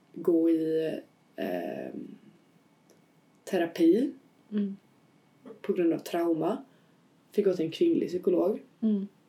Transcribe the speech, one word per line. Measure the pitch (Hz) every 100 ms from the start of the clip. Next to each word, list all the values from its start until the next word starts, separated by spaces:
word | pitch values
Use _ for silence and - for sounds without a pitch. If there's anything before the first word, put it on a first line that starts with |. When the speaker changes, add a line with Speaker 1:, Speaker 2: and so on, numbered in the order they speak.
| _
Speaker 1:
gå | - 170 165 165
i, | 160 160 160 160 - - _ _ -
ehm, | 92 90 82 - 65 - - - - - _ _ _ _ _ _ _ _ _ _
terapi | - 185 170 - 165 202 285 - _ _ _
Speaker 2:
Mm. | 208 202 196 _ _ _ _ _ _ - -
Speaker 1:
på | -
grund | 202 170
av | 160
trauma. | - 170 170 160 165 262 - _ _ _ _ _ _
Fick | - 196
gå |
till | 180 160
en |
kvinnlig | - 170 165 -
psykolog. | 180 185 165 175 254 - _
Speaker 2:
Mm. | 220 202 196 -